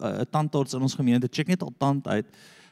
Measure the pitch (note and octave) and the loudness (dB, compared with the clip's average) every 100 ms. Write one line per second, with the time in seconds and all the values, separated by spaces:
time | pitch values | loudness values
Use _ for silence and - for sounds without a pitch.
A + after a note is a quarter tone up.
0 | A2+ G2+ B2+ D#3 D3+ C#3+ C3+ C3 C3 - | -4 -2 -2 -2 0 0 -2 0 -2 2
1 | B2 B2 A#2+ - D3 F3+ - - C#3 C#3 | 4 4 2 -2 -2 -2 -4 -2 0 0
2 | - G#2 - - - - - | 0 -2 -2 -12 -20 -20 -20